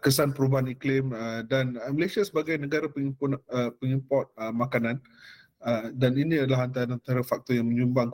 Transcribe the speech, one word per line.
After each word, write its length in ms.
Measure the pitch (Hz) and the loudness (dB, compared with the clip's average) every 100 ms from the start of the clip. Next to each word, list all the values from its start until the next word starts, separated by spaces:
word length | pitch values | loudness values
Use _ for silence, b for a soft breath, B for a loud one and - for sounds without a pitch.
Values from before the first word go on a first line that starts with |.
kesan 320 | 139 135 143 | 2 4 2
perubahan 320 | 135 135 135 131 | 2 2 2 0
iklim, 480 | 127 139 135 135 | -4 0 0 0
uh, 320 | 113 113 113 117 | -4 -6 -6 0
dan, 320 | 135 127 120 | 0 0 -4
uh, 160 | 120 | -4
Malaysia 320 | 147 180 226 202 | -2 0 0 0
sebagai 320 | 156 156 156 | -2 -2 -4
negara 320 | 143 151 151 | 0 -2 -2
pengimpun-, 480 | 143 139 135 139 131 - | -2 -4 -2 -2 -2 -2
uh, 240 | 123 120 - | -2 -2 -2
pengimport, 480 | 131 135 131 139 - | -2 -2 0 0 0
uh, 160 | - 110 | -8 -6
makanan, 480 | 117 131 120 113 127 B B B B B _ | -2 0 0 0 -4 B B B B B _
uh, 320 | 120 113 117 | -2 -2 -2
dan 240 | 131 127 131 | 2 2 4
ini 240 | 156 160 | 2 2
adalah 240 | 131 127 127 | 2 0 0
antara, 240 | 127 123 | -2 -4
antara 320 | 123 - 127 | -4 -2 -2
faktor 320 | 120 110 - | 0 -4 0
yang 160 | 123 117 | 0 2
menyumbang 400 | 120 127 127 117 | 2 2 2 0